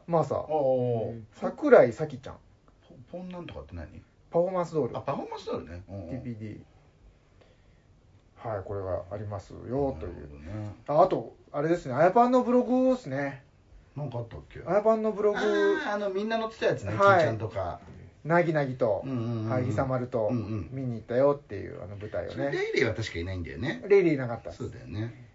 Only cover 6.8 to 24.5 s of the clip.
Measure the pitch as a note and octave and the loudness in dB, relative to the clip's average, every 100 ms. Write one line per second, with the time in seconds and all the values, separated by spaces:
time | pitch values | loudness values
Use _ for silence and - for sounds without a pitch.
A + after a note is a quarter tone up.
6.8 | _ _ - _ _ _ - _ _ _ | _ _ -20 _ _ _ -20 _ _ _
7.8 | _ _ _ _ _ - A#2+ G#2 F#2 G2+ | _ _ _ _ _ -14 -8 -6 -6 -6
8.8 | F#2 F2+ - G#2 G#2 G2+ - F2 F#2 C3 | -4 -4 -6 -10 -8 -10 -10 -14 -6 -2
9.8 | C#3 - F#2 E2+ C#2+ C#2+ D#2 G#2 G#2 - | -2 -4 -10 -12 -14 -16 -12 -10 -10 -12
10.8 | - D3 F#3 D3+ A2+ - - D3 D#3 E3+ | -2 4 4 4 -4 -16 -12 -4 0 0
11.8 | C3+ B2 F3 A#3 B3 B3+ A3+ B3 A3 B3+ | 0 4 6 8 6 6 4 2 4 2
12.8 | C4 B3 D3 C3 C#3 C3 - _ _ - | 2 2 -2 -4 -4 -8 -18 _ _ -20
13.8 | - C#3 C#3 A#2+ A2 D2+ - - - G3 | -16 -10 -8 -8 -10 -12 -16 -12 0 2
14.8 | A3 A3 A3 G3 G#3 G#3 G#3+ G#3 G#3 G3+ | 4 2 0 2 0 2 2 4 4 2
15.8 | G#3 G#3 G3+ F#3+ A3 A3+ A3+ - A3+ - | 0 -2 -2 -2 -2 -2 -4 -2 0 0
16.8 | - - G3 F#3 B2 A2 A2+ G2 F2+ - | -2 4 8 8 6 0 -6 -6 -6 -8
17.8 | - - - - D3 F3 E3 D#3 C#3 B2+ | -14 -20 -20 -12 0 2 4 0 -2 0
18.8 | A#2+ F#2+ C3+ B2+ A2+ A#2 A2 B2+ B2+ G#2+ | 0 0 -2 -4 -4 -4 -2 -2 0 -2
19.8 | C3 C3 B2 A#2+ G#2+ B2 G2 G#2+ E2 C3 | 0 -2 -2 -2 0 0 -2 -6 -6 -8
20.8 | C3 A2+ - A#2+ C#3+ C#3+ - G2 E2+ F2 | -6 -6 -2 4 4 4 -4 -12 -10 -12
21.8 | F2+ G2 G#2+ F#2 F#2 G2+ C#3 F4+ G#4+ A4 | -12 -12 -8 -8 -6 -4 -4 -2 -2 0
22.8 | A#2 - G#2 E2+ F#2 F#2 E2 C#2+ C3 - | 0 0 -6 -6 -6 -6 -8 -6 -6 -4
23.8 | G3 G3 F3 C#3 B2 A#2 E2+ | 4 6 6 2 -2 -6 -8